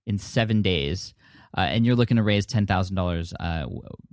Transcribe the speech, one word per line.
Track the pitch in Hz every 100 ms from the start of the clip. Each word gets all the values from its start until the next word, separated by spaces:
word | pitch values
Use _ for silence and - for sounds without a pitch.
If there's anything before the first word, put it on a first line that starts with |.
in | - 101
seven | - - 110 107
days. | 98 85 69 90 - _ _ - -
Uh, | -
and | 90 101
you're | 117 120
looking | 120 117
to |
raise | 107 104 98
ten | 110
thousand | 101 95 92
dollars, | 95 90 85 85 -
uh, | 85 80
w-, | 65 - - - -